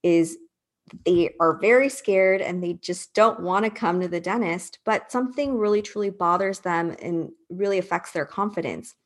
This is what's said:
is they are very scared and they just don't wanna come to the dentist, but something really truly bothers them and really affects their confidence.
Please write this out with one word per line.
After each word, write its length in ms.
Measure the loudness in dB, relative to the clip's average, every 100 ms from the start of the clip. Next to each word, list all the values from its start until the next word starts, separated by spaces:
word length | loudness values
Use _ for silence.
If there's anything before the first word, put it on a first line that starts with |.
is 340 | 4 4 2 -4 -20 _ _ _ _ -6
they 300 | 2 2 2 2
are 180 | 0 2
very 300 | 4 4 4
scared 520 | -2 0 4 4 2
and 220 | 0 -4
they 120 | -4
just 380 | -6 -8 -8 -4
don't 280 | 2 2 2
wanna 300 | -2 0 0
come 300 | -2 -2 0
to 60 | -2
the 140 | -4
dentist, 580 | -4 -2 -2 -4 -8 -8
but 260 | -2 -2 -2
something 480 | -4 -2 -2 -2 0
really 240 | 2 0
truly 280 | -2 -4 -6
bothers 500 | 0 0 2 0 -2
them 340 | -2 -2 -2 -6
and 280 | -4 -4 -4 -12 _
really 280 | -4 0 0
affects 340 | 0 -4 -4
their 120 | -6
confidence. 680 | -6 -4 -4 -4 -6 -8 -12 _